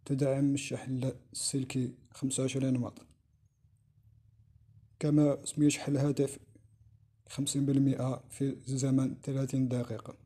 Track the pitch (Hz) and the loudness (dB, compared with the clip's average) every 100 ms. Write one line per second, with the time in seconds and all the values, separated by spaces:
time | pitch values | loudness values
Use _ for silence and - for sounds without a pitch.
0 | - 139 139 139 139 139 - 123 - 131 | -2 0 2 2 2 2 -2 -8 -4 -2
1 | 127 - - - - 139 131 135 123 - | -2 -6 -14 -8 -4 -2 -2 -2 -4 -6
2 | _ - 135 131 131 131 131 127 117 - | _ -6 -4 0 -2 0 0 0 -2 -8
3 | - _ _ _ _ _ _ _ _ _ | -20 _ _ _ _ _ _ _ _ _
4 | _ - _ _ - - _ - - _ | _ -20 _ _ -20 -20 _ -20 -20 _
5 | 151 151 147 139 - - 147 143 - 143 | 2 4 4 2 -4 2 4 4 -2 0
6 | 143 135 139 - - - _ _ - _ | 2 2 0 -2 -18 -20 _ _ -20 _
7 | _ _ - - 143 143 139 135 135 131 | _ _ -16 -6 -2 0 2 4 4 2
8 | 127 123 - - 139 131 - 131 135 131 | -2 -4 -8 -4 -4 -4 -6 -2 2 2
9 | 131 - - 135 131 135 127 123 120 110 | 2 -4 -6 -4 -2 0 0 0 -4 -8
10 | - - | -10 -18